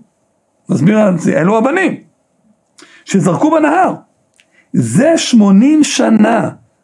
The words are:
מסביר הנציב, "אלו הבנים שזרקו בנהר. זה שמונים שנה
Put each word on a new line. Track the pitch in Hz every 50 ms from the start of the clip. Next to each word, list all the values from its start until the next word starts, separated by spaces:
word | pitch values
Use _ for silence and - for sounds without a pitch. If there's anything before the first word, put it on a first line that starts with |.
| - _ _ _ _ _ _ _ _ _ _ _ _ -
מסביר | - 123 135 185 214 214
הנציב, | 214 202 185 160 - - -
"אלו | - 156 185 214 226
הבנים | 220 262 311 370 381 294 - - - _ _ _ _ _ _ _ _ _ _ _ _ _ _ - - - - - _
שזרקו | - - 196 147 180 165 - - 311
בנהר. | 320 320 302 294 302 370 359 247 - - - _ _ _ _ _ _ _ _ _ _ _ _ _ -
זה | - 123 113 113 175 262 320 339 311
שמונים | - - - 226 208 202 196 196 240 277 311 311 294
שנה | - - - 240 226 226 214 208 220 233 214 160 - - - _ _ _ _